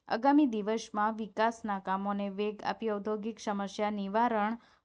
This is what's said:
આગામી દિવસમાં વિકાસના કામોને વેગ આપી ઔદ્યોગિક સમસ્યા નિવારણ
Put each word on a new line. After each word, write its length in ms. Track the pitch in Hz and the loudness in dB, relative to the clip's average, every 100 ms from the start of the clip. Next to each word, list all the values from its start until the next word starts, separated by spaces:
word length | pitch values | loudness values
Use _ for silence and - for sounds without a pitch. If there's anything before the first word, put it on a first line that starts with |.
| - | -2
આગામી 380 | 226 254 285 294 | 2 6 6 6
દિવસમાં 680 | 220 202 220 220 214 208 220 | 2 0 -2 -2 -2 0 -2
વિકાસના 640 | 220 - 220 - 220 196 | -4 0 0 0 -4 -4
કામોને 500 | 190 190 196 202 202 | -2 -2 -2 -2 -2
વેગ 340 | 190 208 208 | -2 -4 -2
આપી 280 | - 196 226 | -4 -4 -2
ઔદ્યોગિક 480 | 208 202 214 208 220 | -2 -2 -4 -4 -8
સમસ્યા 520 | - 202 196 - 208 | -4 -4 -4 -2 -2
નિવારણ 680 | 208 196 208 240 226 208 233 - _ | -2 0 2 2 2 0 -2 -10 _